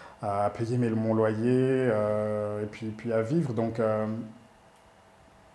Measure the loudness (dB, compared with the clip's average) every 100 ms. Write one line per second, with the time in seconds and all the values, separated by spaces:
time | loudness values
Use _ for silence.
0 | -20 -10 -4 0 0 0 -2 0 2 0
1 | 2 2 2 2 2 4 4 2 2 2
2 | 2 0 0 -2 -2 -4 -6 -8 -10 -8
3 | -2 0 2 0 0 -2 -2 0 0 0
4 | -2 -4 -8 -14 -20 -20 -20 -20 -20 -20
5 | -20 -20 -20 -20 -20